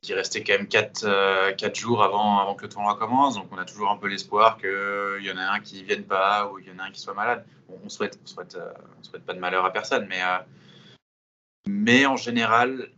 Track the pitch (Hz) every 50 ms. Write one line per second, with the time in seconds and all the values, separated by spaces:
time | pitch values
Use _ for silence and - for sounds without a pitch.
0 | - - 101 95 92 - - 110 107 - 101 98 101 95 - 110 104 - - -
1 | 113 107 101 98 98 98 98 95 95 98 98 95 107 101 98 - - 117 120 107
2 | 104 98 98 104 107 104 104 101 98 98 101 98 - 101 - 104 104 104 104 101
3 | 110 110 120 131 143 139 120 98 92 87 95 92 90 87 - 104 104 101 104 101
4 | 104 98 98 95 95 - 101 104 110 113 104 - - 95 98 98 98 101 101 101
5 | 101 98 98 98 98 95 92 92 92 95 101 107 104 104 101 98 92 95 104 98
6 | 98 - 101 95 95 98 104 104 104 101 98 95 90 92 92 92 95 98 101 -
7 | - - 98 98 104 117 120 117 - - - - _ - 90 90 101 104 - -
8 | 107 101 - - - - - - 90 90 - 90 85 - - - - - - -
9 | - - - 85 - - 90 92 90 90 92 92 92 92 92 107 - - 135 123
10 | 104 98 92 92 90 90 92 92 92 - - - - - - - - - - _
11 | _ _ _ _ _ _ _ _ _ _ _ _ _ 98 101 101 104 113 120 127
12 | 139 139 135 120 120 120 117 120 117 107 110 117 123 127 131 131 113 - _